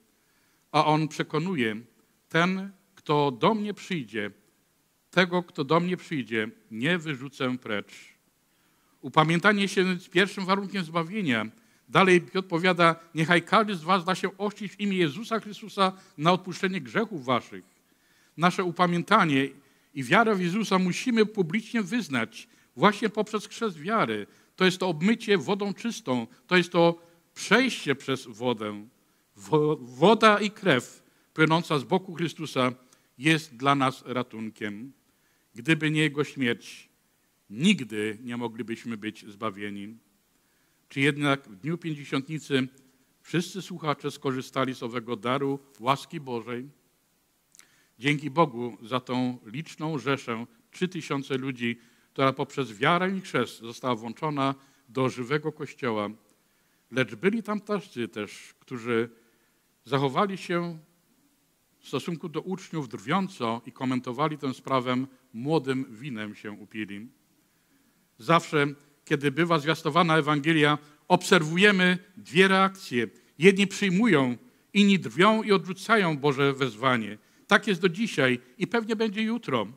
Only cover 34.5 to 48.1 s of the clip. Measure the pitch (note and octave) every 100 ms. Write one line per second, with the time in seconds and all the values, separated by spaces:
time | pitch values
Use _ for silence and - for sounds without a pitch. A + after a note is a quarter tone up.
34.5 | - G#2+ G2+ C3+ - _ _ _ _ _
35.5 | - A#2+ D#3+ D#3 D#3 D3+ C#3+ C#3+ - B2
36.5 | A#2 - - - _ _ _ _ _ -
37.5 | G#2+ F3+ F3+ A2 G#2+ G#2+ G#2 B2+ A#2+ A#2+
38.5 | A2+ G#2+ A#2 A#2+ A2+ G#2+ G#2 A2+ G2+ A2
39.5 | G2 G#2 G2+ G2+ A2+ _ _ _ _ _
40.5 | _ _ _ _ C#3 C#3 C#3+ D3 C#3 C#3
41.5 | G2 C3+ E3+ E3 D3 C#3+ D3 C3 D#3 -
42.5 | C3+ C3 _ _ _ _ _ - D#3+ F3
43.5 | G3 - F3+ D#3 C#3 D3 - C#3 C3 B2
44.5 | C#3 C3 B2+ B2 A#2+ A2+ A2+ A#2+ C3+ C#3
45.5 | C#3 _ - A#2+ C#3 - E3 C3+ A#2+ A2
46.5 | A#2+ C#3 _ _ _ _ _ _ _ _
47.5 | _ - _ _ - C3